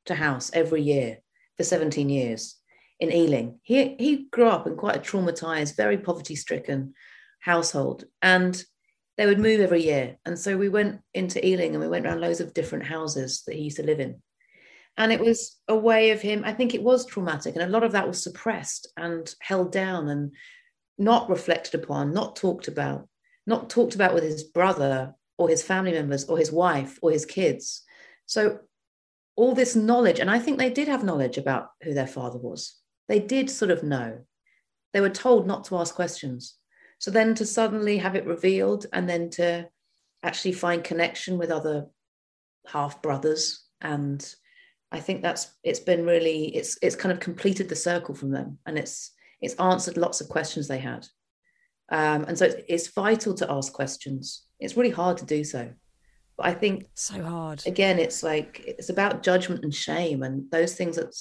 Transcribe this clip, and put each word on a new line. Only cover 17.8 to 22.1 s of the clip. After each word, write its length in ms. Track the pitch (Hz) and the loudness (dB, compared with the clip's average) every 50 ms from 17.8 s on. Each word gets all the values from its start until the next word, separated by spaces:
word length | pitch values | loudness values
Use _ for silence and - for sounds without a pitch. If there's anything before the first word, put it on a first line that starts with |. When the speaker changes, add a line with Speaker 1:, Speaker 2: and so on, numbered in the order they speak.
| 233 | 2
Speaker 1:
of 100 | 226 196 | 2 2
that 140 | 196 185 | 2 0
was 140 | - 185 - | 0 -4 -6
suppressed 680 | - 180 180 - - 226 208 - 143 - - - - - - | -8 -10 -10 -6 -4 -4 -4 -4 -6 -8 -10 -10 -12 -16 -12
and 360 | 165 165 170 170 165 160 156 - - | -8 -6 -6 -6 -6 -8 -10 -14 -12
held 320 | - - 190 190 180 180 | -6 -2 0 0 0 0
down 380 | 185 196 190 190 185 175 151 147 | 0 -2 -2 -2 -2 -2 -2 -2
and 240 | 143 143 147 143 - - - - - - _ _ _ _ _ _ _ | -2 -2 -4 -6 -8 -12 -20 -20 -20 -20 _ _ _ _ _ _ _
not 320 | - 202 220 240 208 - - | 0 4 6 6 6 4 2
reflected 520 | 180 160 - - 165 165 - - - 151 | -2 0 0 0 0 0 -2 -4 -6 -6
upon, 320 | - - 143 143 143 143 | -4 -4 -2 -2 0 0